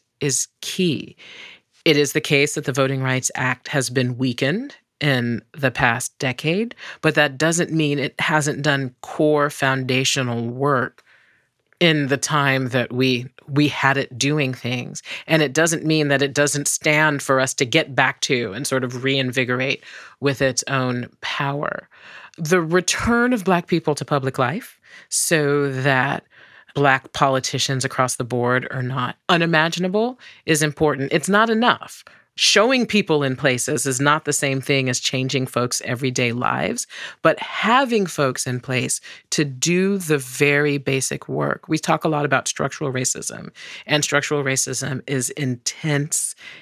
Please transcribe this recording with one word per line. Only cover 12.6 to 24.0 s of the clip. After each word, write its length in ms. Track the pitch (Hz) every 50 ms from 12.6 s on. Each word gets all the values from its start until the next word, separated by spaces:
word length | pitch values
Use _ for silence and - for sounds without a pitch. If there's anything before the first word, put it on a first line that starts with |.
| 131 123
that 240 | 131 127 120 - -
we, 320 | 123 131 131 127 120 123 131 _ - - -
we 200 | 139 147 147 143
had 300 | - - - 135 135 139
it 180 | - - 127
doing 380 | 113 120 139 151 151 139 131 123
things. 480 | - - 120 127 123 - - - - - - - - -
And 160 | - 160 160
it 120 | 151 135 131
doesn't 300 | 156 165 170 165 151 -
mean 260 | 156 156 156 147 143
that 120 | 139 135
it 140 | 139 139 127
doesn't 320 | 147 147 143 143 143 143 -
stand 560 | - - - 156 151 151 156 156 147 131 -
for 160 | - 135 131
us 160 | 131 131 -
to 100 | - 143
get 300 | 120 131 160 151 - 131
back 260 | 139 135 131 - _
to 320 | - - 139 120 117 92 95
and 140 | 110 143 -
sort 160 | 135 131 131
of 200 | 123 127 123 127
reinvigorate 800 | 135 135 135 135 127 120 135 123 120 123 123 131 139 - - - - - - - - - -
with 200 | 131 139 135 -
its 240 | 139 131 127 - - -
own 420 | 139 135 127 127 123 123 117 - _ _
power. 680 | - - - - 143 139 139 147 - - - - - _ _ - - - - - - - - -
The 240 | 170 151 185 180
return 720 | 160 156 170 180 180 - - - - 226 233 233 240 247 247
of 100 | 214 175
Black 220 | 190 185 175 175
people 300 | - 180 165 - 165 143
to 100 | -